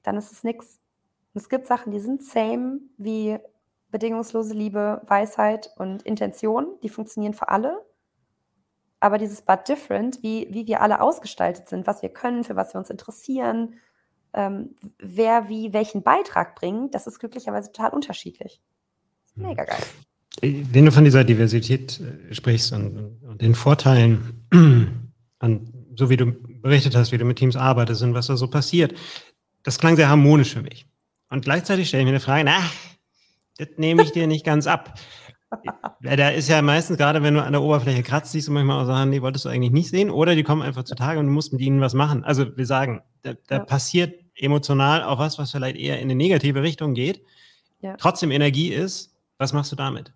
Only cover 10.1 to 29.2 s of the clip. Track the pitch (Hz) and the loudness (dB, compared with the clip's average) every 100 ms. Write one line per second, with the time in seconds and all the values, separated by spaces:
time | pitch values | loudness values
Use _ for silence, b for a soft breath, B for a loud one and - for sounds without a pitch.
10.1 | 254 220 220 - 202 220 214 208 208 269 | -8 -8 -8 -8 -10 -6 0 0 2 0
11.1 | 320 - - 175 175 - 185 185 202 190 | -2 -10 -4 -4 -4 -10 -8 -6 -6 -8
12.1 | - 247 240 233 196 185 190 190 202 - | -8 -6 -6 -6 -6 -6 -8 -12 -16 -12
13.1 | - - 262 240 226 233 233 b b b | -12 -8 -6 -4 -4 -6 -12 b b b
14.1 | _ _ - 196 196 - - 196 _ 196 | _ _ -6 -6 -6 -12 -16 -20 _ -12
15.1 | 180 226 233 202 220 220 208 220 202 208 | -2 2 2 -2 -10 -4 -4 -4 -2 0
16.1 | 330 392 175 170 - 180 214 269 262 - | 2 0 -4 -6 -8 -8 -6 -6 -8 -10
17.1 | - 226 247 220 208 208 - 220 285 285 | -14 -14 -14 -10 -10 -12 -6 -4 -4 -8
18.1 | 185 175 - - _ _ _ _ _ _ | -12 -14 -16 -20 _ _ _ _ _ _
19.1 | _ _ - 370 - - - - - _ | _ _ -12 -10 -8 -8 -8 -10 -14 _
20.1 | _ _ - 143 143 139 123 151 135 151 | _ _ -4 -4 -2 2 8 8 10 8
21.1 | 131 120 113 113 117 113 131 131 - 131 | 8 6 4 4 0 0 -4 -4 -12 -12
22.1 | 76 85 107 123 117 117 113 104 101 107 | -14 -14 -6 0 0 0 -4 -6 -8 -14
23.1 | - 120 107 113 117 143 147 135 127 117 | -16 -20 -2 2 2 4 4 6 6 6
24.1 | 113 - - - 175 160 123 113 - - | 4 -2 -14 6 8 10 8 4 -4 -12
25.1 | _ _ _ 117 107 113 127 - 117 127 | _ _ _ 0 0 -4 -20 -20 -2 2
26.1 | 127 120 120 - - 131 143 139 120 117 | 4 2 0 -14 -8 2 4 4 2 2
27.1 | 120 120 127 131 123 131 120 117 110 123 | 2 0 2 0 2 2 2 0 0 -2
28.1 | 123 123 131 127 151 - 170 151 B B | -2 -2 -2 -2 -2 0 2 0 B B
29.1 | B | B